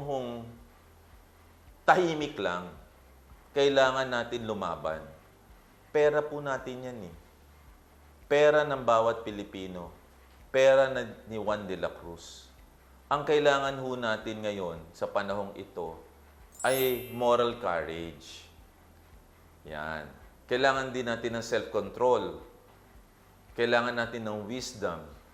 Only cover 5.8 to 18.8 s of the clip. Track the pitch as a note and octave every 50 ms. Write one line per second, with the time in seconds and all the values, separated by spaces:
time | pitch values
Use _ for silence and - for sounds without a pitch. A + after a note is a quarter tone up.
5.8 | - - - D3+ D3 D3+ D3+ D3+ D3 - D3 D3 C#3+ C#3 C3+ B2 - C3 B2+ B2+
6.8 | C3 B2+ B2 A2+ F#2+ E2+ E2 - - - _ _ - - - - - - - -
7.8 | _ - - - - - - - - - C#3+ D3 D3 D3+ D3+ D3+ D3 D3 C#3 C3
8.8 | B2+ A#2 A#2 A2+ A2+ A#2 A2+ A2+ - A2 G#2 G2+ G#2 - - G2 F#2+ F#2 F#2 F2+
9.8 | F2 E2+ E2+ - - - - - - - - - - - - C3 C3 C3+ C3+ C3+
10.8 | C3+ C3 C3 B2 A#2+ A2 G#2 - - G#2+ A2 A2 G2+ G2+ G#2 G#2 G2+ F#2 F#2 E2
11.8 | E2+ E2 - - E2+ E2+ E2+ E2+ - - - - - - - - - - - -
12.8 | - - - - - - C#3+ D3 C#3+ D3+ D3+ D3+ C#3+ C#3+ C#3 C#3 C#3 C3+ C#3 C3+
13.8 | C3 B2+ B2+ B2 A#2+ A2 A2 G#2+ - A2+ G#2+ G#2+ G#2+ G#2 G2+ G2 F#2 E2+ E2 E2
14.8 | E2 E2 - - G2+ - - G#2 G2+ G2 G2 G#2 G2 G2 - - G2 - - -
15.8 | E2+ D#2+ E2 E2 - - - - - - - - - - - - - B2 C3 C3+
16.8 | C3 B2+ B2 A#2 A2 A2+ A#2 A#2 B2 A#2+ A#2+ A#2+ A#2+ A#2+ A2+ - - F#2+ F2 E2
17.8 | D#2 D#2 E2 E2 E2+ E2 D2+ D2 - - - - - - - - - - - -